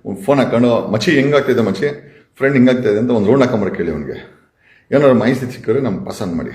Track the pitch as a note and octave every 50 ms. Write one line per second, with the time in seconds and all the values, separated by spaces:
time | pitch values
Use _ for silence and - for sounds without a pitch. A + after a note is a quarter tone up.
0 | _ G#2 G2 F#2+ - - C#3+ C#3 A#2+ - A2+ A#2 B2 B2 A#2 G#2 - F#2+ G2 A2+
1 | - F3+ D#3+ C#3 C3 C#3+ D3 C#3 C3+ - B2 A2 A2+ G2+ F#2+ - C#3+ C#3+ C#3+ -
2 | - - - - _ _ _ _ C3 C#3 C#3+ C3 B2 B2+ B2+ B2 B2 G#2 G#2 G#2
3 | A#2+ B2 B2 A2 G2+ G2 B2 C#3 C3 A#2+ A#2 G#2+ G2 F#2 - - F2 E2+ D2+ D2+
4 | D2+ C2 - - - - - _ _ _ _ _ _ _ _ _ _ _ A#2+ C#3+
5 | D3 C#3 B2+ A2+ G#2+ A#2 C3+ - C3 A#2 - - - - A2+ C#3 C3+ A#2+ F#2+ -
6 | - F#2+ F#2+ - A2 F2+ E2+ D#2+ D#2+ - -